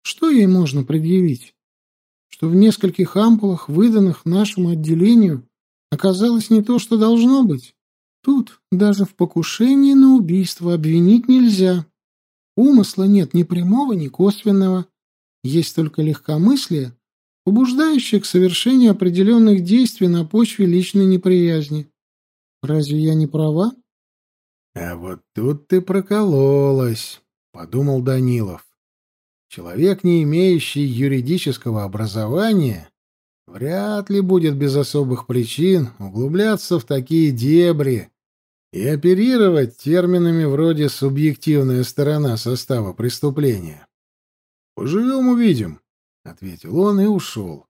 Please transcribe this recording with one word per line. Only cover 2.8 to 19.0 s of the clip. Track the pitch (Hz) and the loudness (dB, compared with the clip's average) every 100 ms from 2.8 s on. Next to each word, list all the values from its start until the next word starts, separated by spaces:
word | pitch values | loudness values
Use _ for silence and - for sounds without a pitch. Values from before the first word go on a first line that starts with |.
| 190 180 180 196 | -4 -2 -2 0
ампулах, | 220 220 202 175 - | 2 2 0 -4 -4
выданных | 151 233 220 196 160 165 | 0 2 2 0 0 -2
нашему | 185 208 190 175 | -2 -2 -2 -2
отделению, | 165 156 165 196 233 196 135 _ _ _ _ _ | -2 -2 0 4 4 4 -2 _ _ _ _ _
оказалось | 143 196 185 233 233 214 | -2 -2 0 0 0 2
не | 226 | 0
то, | 208 247 | 2 -2
что | - 226 | 0 0
должно | 220 233 240 269 | 2 4 4 2
быть? | 233 135 - _ _ _ _ _ | 2 -2 -10 _ _ _ _ _
Тут | - 277 214 _ _ | -2 -2 -2 _ _
даже | 180 208 202 196 | 0 2 2 -2
в | _ | _
покушении | 175 165 160 - 240 277 277 | -4 -2 -6 -2 2 4 4
на | 269 269 262 | 6 6 6
убийство | 170 185 180 - 170 | 2 -2 -2 -4 -4
обвинить | 175 156 170 175 233 233 | -2 0 2 4 4 4
нельзя. | 254 240 190 185 180 160 _ _ _ _ _ _ - | 4 4 4 2 0 -6 _ _ _ _ _ _ 0
Умысла | 269 262 196 - | 4 4 2 0
нет | 190 202 160 | 2 2 2
ни | 170 | 0
прямого, | 165 175 175 226 277 | 0 -2 0 0 0
ни | 196 143 | -4 -6
косвенного. | - 196 202 214 196 190 185 180 _ _ _ _ _ | 0 0 0 0 2 2 -2 -6 _ _ _ _ _
Есть | 127 160 160 - | -2 -2 -2 -4
только | 156 160 | -4 -2
легкомыслие, | 156 147 - 151 190 269 - 156 127 - _ _ _ _ - | -4 -4 -4 0 2 2 -2 -6 -6 -12 _ _ _ _ -2
побуждающее | 214 254 254 320 294 - 202 | 0 0 0 0 0 0 -4
к | - | 0
совершению | 180 185 175 240 262 233 | 0 0 0 0 4 4
определённых | - | 4